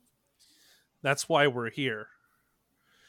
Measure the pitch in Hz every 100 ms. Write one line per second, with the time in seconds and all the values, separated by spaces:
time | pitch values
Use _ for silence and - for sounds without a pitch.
0 | _ _ _ _ _ _ _ _ _ _
1 | 139 139 - 156 143 120 113 - 131 107
2 | 107 _ _ _ _ _ _ _ _ _